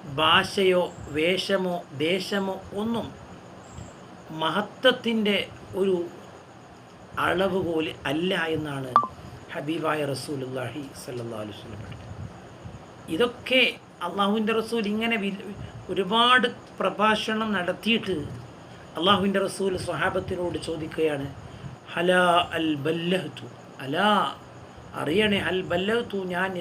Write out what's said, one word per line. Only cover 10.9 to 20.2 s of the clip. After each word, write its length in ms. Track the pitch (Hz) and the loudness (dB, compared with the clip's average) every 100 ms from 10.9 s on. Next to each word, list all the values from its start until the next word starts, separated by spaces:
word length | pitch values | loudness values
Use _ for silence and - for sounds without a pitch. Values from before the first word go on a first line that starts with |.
| - | -12
സ്വല്ലല്ലാഹു 400 | - 123 117 110 | -10 -8 -6 -8
അലൈഹി 120 | 107 98 | -8 -10
വസല്ലം 220 | - 104 | -12 -12
പഠിപ്പിച്ചത്. 220 | 101 - - - - - - - - - - - - | -12 -14 -14 -12 -12 -14 -18 -16 -16 -16 -18 -16 -6
ഇതൊക്കെ 480 | 160 240 - - 254 220 - - - 175 | 0 0 0 2 4 4 2 -14 -8 -6
അള്ളാഹുവിൻ്റെ 460 | 185 202 220 214 226 | 0 2 2 2 0
റസൂൽ 220 | 220 233 202 | 0 -2 0
ഇങ്ങനെ 220 | 214 233 226 | 0 0 0
വി-, 320 | 196 190 196 196 - - - | -2 -4 -8 -10 -12 -12 -6
ഒരുപാട് 560 | 180 185 226 240 254 240 - - - | -2 2 4 6 6 4 -2 -14 -2
പ്രഭാഷണം 680 | 190 190 214 214 - 220 220 202 | -2 2 2 4 0 -2 0 0
നടത്തിയിട്ട് 600 | 180 180 208 226 - 160 139 - - - - - - - | 0 -2 2 2 2 -4 -4 -8 -12 -16 -18 -18 -12 0
അള്ളാഹുവിൻ്റെ 420 | 175 196 196 196 190 | 4 6 4 2 0
റസൂൽ 260 | - 196 180 175 | 0 -2 -2 -2
സ്വഹാബത്തിനോട് 720 | 151 180 190 | 0 0 0